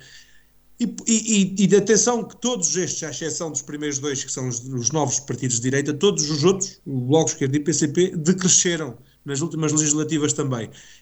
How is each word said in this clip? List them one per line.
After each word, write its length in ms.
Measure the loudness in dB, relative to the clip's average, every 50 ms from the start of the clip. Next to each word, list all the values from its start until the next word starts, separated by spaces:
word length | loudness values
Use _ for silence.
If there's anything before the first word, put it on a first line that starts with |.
| -16 -20 -20 -20 -20 _ -20 -20 -20 _ _ _ _ _ -8 -4
E, 160 | -4 -4 -4 -4 -2 0
e, 480 | 0 2 2 2 2 2 2 2 2 2
e, 60 | 4
e 40 | 6
de 80 | 6 4
atenção 440 | 6 4 4 4 4 2 0 0 -2
que 120 | -6 -8
todos 400 | -6 -4 -4 -2 -2 -2 -2 -2
estes, 260 | -2 -2 -4 -4 -6 -8
à 60 | -8
exceção 400 | -8 -8 -6 -6 -6 -6 -6 -6
dos 120 | -6 -8
primeiros 360 | -8 -8 -8 -6 -6 -6 -4 -4
dois, 260 | -4 -4 -4 -6 -6
que 80 | -8
são 160 | -6 -6 -4 -4
os, 100 | -6 -6
os 320 | -8 -8 -6 -4 -2 0
novos 280 | 0 2 0 0 0 -2
partidos 340 | -4 -6 -6 -4 -2 -2 -2
de 60 | -2
direita, 320 | 0 0 0 0 0 -2 0
todos 360 | 2 2 2 2 2 0 -2
os 140 | 0 2 4
outros, 380 | 4 4 2 0 -8 -10 -12 _
o 140 | -6 -4 -4
Bloco 280 | 0 2 4 4 4 2
de 40 |
Esquerda 240 | 0 -2 -2 0 0
e 40 | 0
o 20 | 0
P 100 | 0 0
C 140 | 2 0 0
P, 280 | 2 2 2 2 0
decresceram 840 | 0 0 2 2 2 2 4 4 4 4 2 0 -2 -4 -6 -10 -12 -18 _ _ _ -10
nas 180 | -8 -4 -4
últimas 300 | -4 -4 -2 0 0 2
legislativas 600 | 2 2 2 2 2 0 0 0 0 0 0 0 0
também. 360 | -2 -2 -2 -4 -4 -6 -8 -12 -16 -20 -20 -20 -20